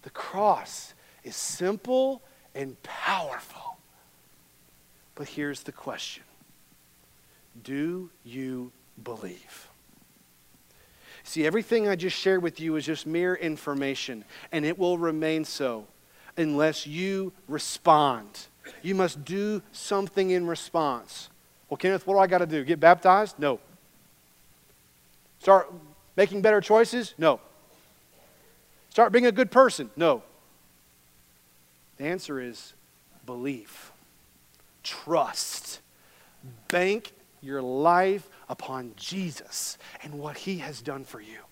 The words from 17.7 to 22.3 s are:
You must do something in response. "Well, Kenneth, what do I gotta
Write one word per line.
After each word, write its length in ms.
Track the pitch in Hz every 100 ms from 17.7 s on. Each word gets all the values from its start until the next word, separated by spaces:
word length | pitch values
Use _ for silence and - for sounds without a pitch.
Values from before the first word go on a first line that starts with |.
| - 175 151 147 117 104 - - _ - -
You 140 | 170 190
must 280 | 170 151
do 380 | 143 190 208 208 -
something 600 | - - 202 196 - 190
in 160 | 180 170
response. 840 | 165 - 170 151 123 107 - - _ _ _ _
"Well, 80 | 143
Kenneth, 280 | 180 190 -
what 80 | 196
do 40 |
I 80 |
gotta 180 | 190